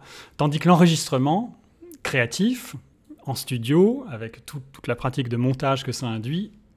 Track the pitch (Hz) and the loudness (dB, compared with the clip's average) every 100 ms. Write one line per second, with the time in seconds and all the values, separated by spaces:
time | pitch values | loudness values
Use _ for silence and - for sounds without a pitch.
0 | - - - - 147 151 170 175 175 160 | -14 -20 -20 -2 -2 2 4 8 8 4
1 | - 131 139 175 240 - _ _ - - | 0 0 2 0 -2 -12 _ _ -20 -14
2 | - 135 117 - 208 247 - 135 - _ | -4 0 0 0 0 -2 -8 -16 -18 _
3 | _ - - 127 - 123 117 156 196 262 | _ -16 -8 -8 -6 -6 0 4 4 2
4 | 254 117 113 - - 143 - - - 117 | -6 -10 -12 -14 -16 -16 -16 -12 -6 -2
5 | 131 127 123 120 127 131 139 135 135 120 | -2 -4 -4 0 0 0 0 -2 -4 -6
6 | 123 113 110 160 214 - _ | -6 -6 -4 -6 -6 -12 _